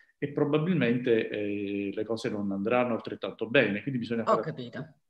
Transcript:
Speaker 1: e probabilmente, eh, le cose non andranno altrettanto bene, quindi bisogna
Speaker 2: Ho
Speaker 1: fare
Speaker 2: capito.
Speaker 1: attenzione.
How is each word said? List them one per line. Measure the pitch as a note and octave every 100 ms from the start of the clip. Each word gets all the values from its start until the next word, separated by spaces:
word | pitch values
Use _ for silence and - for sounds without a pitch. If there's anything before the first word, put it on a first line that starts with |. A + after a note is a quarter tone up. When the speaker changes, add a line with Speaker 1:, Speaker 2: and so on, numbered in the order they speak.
| _ _
Speaker 1:
e | C#3
probabilmente, | C#3+ C#3+ D3+ E3 E3 A#2+ B2 B2 A2+ -
eh, | G#2+ G#2 G2+ G2 G2+ G2+
le | G#2 G#2+
cose | A2+ A#2+
non | G2+ G2+
andranno | G2 G#2 B2 A#2+
altrettanto | G#2+ - G2+ G2+ - A2
bene, | C3+ G#2+ G2+
quindi | C#3+ B2+
bisogna | G#2+ A#2
Speaker 2:
Ho | A2+
Speaker 1:
fare | G#3+
Speaker 2:
capito. | G#2+ C3+ A#2+ A2
Speaker 1:
attenzione. | D#3 -